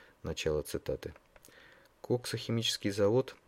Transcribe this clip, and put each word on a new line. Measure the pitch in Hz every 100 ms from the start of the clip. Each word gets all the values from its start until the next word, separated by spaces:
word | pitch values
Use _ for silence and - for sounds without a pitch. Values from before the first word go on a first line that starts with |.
| - _
Начало | 82 80 80 76
цитаты. | - 73 - - - - _ - - - - - - _
Коксохимический | - 120 - 117 - 117 113 - 101
завод | 101 101 120 - -